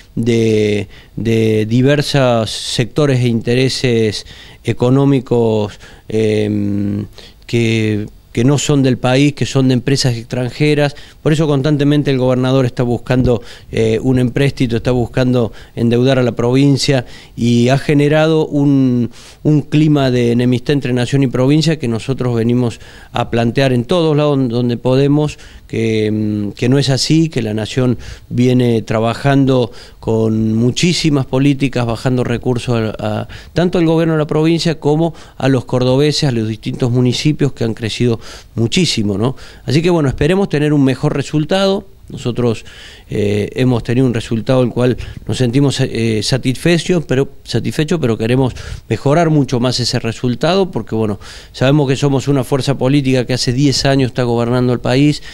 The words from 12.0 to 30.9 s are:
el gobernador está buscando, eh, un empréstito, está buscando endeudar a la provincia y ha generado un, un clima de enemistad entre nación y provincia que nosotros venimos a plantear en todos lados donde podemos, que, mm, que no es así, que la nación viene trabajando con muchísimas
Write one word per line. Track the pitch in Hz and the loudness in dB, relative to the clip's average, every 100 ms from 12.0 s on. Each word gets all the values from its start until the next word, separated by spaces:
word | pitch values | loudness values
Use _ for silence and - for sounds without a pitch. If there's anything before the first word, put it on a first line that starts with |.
| 143 | 2
el | 135 | 0
gobernador | 127 127 127 135 | 2 2 2 2
está | 123 - | 0 0
buscando, | 120 113 - 127 123 113 - - - | -2 -2 0 0 2 0 -4 -18 -8
eh, | - 113 113 | -2 0 0
un | 127 127 | 2 2
empréstito, | 123 - 139 - 127 113 | 0 0 0 0 -2 0
está | 131 | 0
buscando | 127 113 131 127 123 107 - - | 0 -2 0 2 2 0 -4 -14
endeudar | 113 117 120 131 127 | -2 0 2 2 2
a | |
la | 120 | 0
provincia | 101 120 135 143 131 - 135 - - - | 0 0 4 4 2 2 0 -2 -16 -16
y | - 117 120 120 | -2 2 4 4
ha | 139 | 2
generado | - 143 147 156 160 156 | 2 2 4 2 2 2
un, | 156 147 143 139 131 123 117 - - - | 0 0 2 4 2 0 -2 -8 -20 -4
un | 147 151 | 2 2
clima | - 151 156 147 135 | 2 2 4 4 2
de | 123 120 | 2 2
enemistad | 117 123 123 - | 2 2 0 0
entre | 143 123 | -2 0
nación | 123 120 139 | -2 0 0
y | 135 | 0
provincia | 123 131 151 156 147 | 2 2 2 2 0
que | 117 | -2
nosotros | 113 - 127 123 | -4 -4 -4 -2
venimos | 117 113 123 120 - - - - | 0 2 2 0 -4 -16 -20 -8
a | 117 120 | -4 -2
plantear | 117 120 123 135 | 0 0 2 2
en | 123 | 0
todos | 113 180 160 | 0 0 2
lados | 147 147 139 127 | 2 2 0 0
donde | 120 123 117 | 0 -2 -2
podemos, | 127 131 143 147 147 - - - - | 0 2 4 2 0 -4 -18 -20 -8
que, | 113 113 110 107 | -4 0 0 0
mm, | 107 107 104 101 | 0 -2 -2 -6
que | - 123 | -2 2
no | 139 | 2
es | 135 | 2
así, | 131 - 160 160 | 0 2 2 2
que | 131 | -2
la | 110 | -4
nación | 107 107 - 127 110 - - - | -4 -4 0 0 -2 -6 -16 -6
viene | 117 123 127 120 113 | 0 2 4 2 0
trabajando | 101 113 113 113 139 139 135 131 117 - - - | 0 -2 -2 0 0 2 2 2 -2 -8 -20 -10
con | - 113 110 110 110 | -2 0 0 0 0
muchísimas | 110 123 117 175 | 2 0 2 0